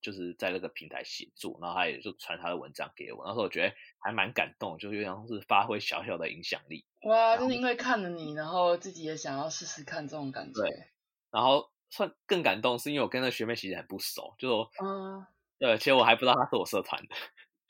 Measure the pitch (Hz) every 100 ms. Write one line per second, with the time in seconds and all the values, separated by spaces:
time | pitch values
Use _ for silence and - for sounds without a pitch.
0 | 107 95 87 87 95 90 80 - 78 65
1 | - - - - 101 - 87 90 85 71
2 | 101 - - 85 85 87 71 71 71 -
3 | - - 80 113 95 85 95 - - _
4 | 95 107 95 135 - - 104 82 101 104
5 | 101 98 113 104 - 101 104 107 - 76
6 | 107 85 82 78 - 85 73 78 _ _
7 | 214 226 226 226 254 240 254 240 247 226
8 | 180 170 151 151 156 180 175 175 190 165
9 | 156 156 - 139 160 - 160 - 139 -
10 | 147 156 139 123 76 110 87 - - _
11 | _ _ _ 110 127 143 - _ _ -
12 | 190 _ - 185 135 98 127 - 147 147
13 | 104 127 131 117 113 117 95 87 - 95
14 | - - - - 127 110 113 - 190 196
15 | 190 190 190 _ _ - 127 110 143 131
16 | 117 117 127 123 131 117 90 101 - -
17 | - - - _ - _